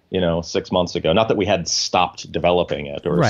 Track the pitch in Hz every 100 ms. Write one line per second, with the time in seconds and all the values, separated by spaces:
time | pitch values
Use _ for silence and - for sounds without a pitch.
0 | - 95 87 82 82 95 - 92 87 87
1 | 78 92 113 107 95 92 80 - - 92
2 | 87 - - 87 85 90 82 71 71 73
3 | 85 85